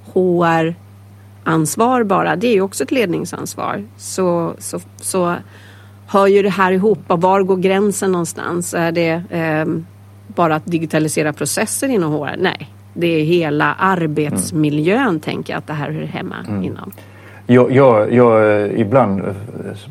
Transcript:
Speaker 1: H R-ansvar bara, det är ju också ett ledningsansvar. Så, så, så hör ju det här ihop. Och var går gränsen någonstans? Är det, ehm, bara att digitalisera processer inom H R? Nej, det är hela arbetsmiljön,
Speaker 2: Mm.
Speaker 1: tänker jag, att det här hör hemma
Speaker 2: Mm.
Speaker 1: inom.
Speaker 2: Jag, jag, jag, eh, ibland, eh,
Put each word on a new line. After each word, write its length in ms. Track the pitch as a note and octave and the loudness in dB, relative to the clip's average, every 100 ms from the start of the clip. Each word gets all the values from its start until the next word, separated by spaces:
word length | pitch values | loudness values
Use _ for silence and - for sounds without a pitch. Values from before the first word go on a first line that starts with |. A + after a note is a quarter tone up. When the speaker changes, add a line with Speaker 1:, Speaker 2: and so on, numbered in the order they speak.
| - | -6
Speaker 1:
H 300 | F#3+ F#3 F3 E3+ | 0 2 2 2
R-ansvar 1600 | E3 E3 E3+ - - - - - - - D#3+ D#3 - A#3 B3+ | 2 0 -4 -16 -20 -20 -20 -20 -10 -2 0 0 0 2 2
bara, 320 | G#3 F3 E3+ E3+ | 2 0 0 0
det 120 | B3 | 0
är 60 | |
ju 80 | G3 | 0
också 220 | G3 - | 0 -4
ett 80 | C4+ | -4
ledningsansvar. 920 | C4+ F#3+ D#3 F3 - - - - - G3+ - | -2 0 -2 -6 -10 -10 -8 -6 -6 -10 -16
Så, 560 | - - F#3 E3+ E3 - | -10 -2 0 0 -4 -8
så, 200 | - F3 - - | -10 -12 -14 -14
så 340 | - F#3+ F3 F3 - - - - - - - | -6 -2 -2 -4 -10 -20 -20 -20 -20 -20 0
hör 200 | G3 G3 | 4 6
ju 140 | G3+ | 4
det 60 | G3+ | 2
här 220 | F3+ F#3 | 2 2
ihop. 280 | F#3+ A3 G3+ - | 4 2 0 0
Och 140 | F3 | 0
var 200 | F#3 G3 | 4 2
går 160 | F#3+ F#3 | 2 2
gränsen 540 | F#3 F#3+ G#3 F#3+ F#3+ | 2 2 0 0 0
någonstans? 640 | F3+ E3+ - - F3 F3 | 0 -2 -6 -6 -6 -4
Är 180 | E3+ E3 | -2 -2
det, 320 | E3+ E3 E3 F3 | 0 0 -2 -4
ehm, 540 | F3 D#3+ D#3 D#3+ E3 E3 - - - - | -4 -2 -2 -2 -4 -8 -18 -20 -20 -8
bara 280 | - E3 D#3 | 0 0 0
att 100 | - | -2
digitalisera 680 | E3 D#3+ D#3 D#3 E3 D3+ | -4 -2 -2 -2 -2 -2
processer 540 | D3 D3 - A3 - C#4 | -4 -4 -4 -4 -4 -2
inom 240 | A3 D#3+ | 0 0
H 140 | D3+ C#3 | -2 -4
R? 100 | - | -4
Nej, 300 | F#3 - - - - | -4 -4 -12 -20 -14
det 140 | - E3+ | -4 0
är 160 | D#3+ | 0
hela 500 | D3+ F3 D#3 D3 D3+ | 2 0 0 0 0
arbetsmiljön, 1300 | - F#3+ F#3 D#3+ D3+ D3 C#3+ - E3 D3+ D3+ D#3+ A#3 B3+ | 0 0 0 -2 -2 -2 -4 -4 0 0 2 0 0 0
Speaker 2:
Mm. 120 | D#3+ | -2
Speaker 1:
tänker 340 | - - - | -4 -8 -8
jag, 40 | D#3+ | -8
att 100 | - | -8
det 60 | |
här 180 | D3+ C#3+ | -8 -6
hör 120 | D#3 | -8
hemma 320 | D#3 - - - - | -8 -10 -10 -10 -8
Speaker 2:
Mm. 160 | G2+ | -6
Speaker 1:
inom. 280 | F#2 - - - - - - - - | -6 -8 -14 -16 -20 -20 -20 -8 4
Speaker 2:
Jag, 240 | B2 B2 | 4 6
jag, 420 | B2 C3+ A2 G#2+ | 6 6 6 4
jag, 480 | A#2+ A#2+ A2 G#2+ G#2 | 4 6 6 4 2
eh, 160 | G2+ G#2+ | 0 0
ibland, 400 | G2+ C3 G#2+ G2 | 2 2 2 0
eh, 60 | F#2 G2 - - F#2+ G#2 - | -4 -8 -10 -12 -12 -12 -10